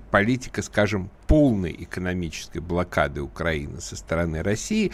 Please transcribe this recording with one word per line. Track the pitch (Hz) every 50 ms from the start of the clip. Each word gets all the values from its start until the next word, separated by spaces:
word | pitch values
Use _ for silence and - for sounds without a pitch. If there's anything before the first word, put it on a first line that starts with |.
| - -
политика, | - 101 101 113 131 127 - - - 104
скажем, | 98 - - 107 104 104 107 98 92 98 - - - -
полной | 151 151 147 135 110 98 90 78 - -
экономической | 85 - - 95 90 90 90 92 87 80 - - - - - -
блокады | 82 85 85 87 87 - - 90 76 71 69 73
Украины | 71 67 - - 80 85 80 73 71 - - -
со | - - - -
стороны | - - - 82 85 82 78 80
России, | 80 101 107 - - - 214 220 208 175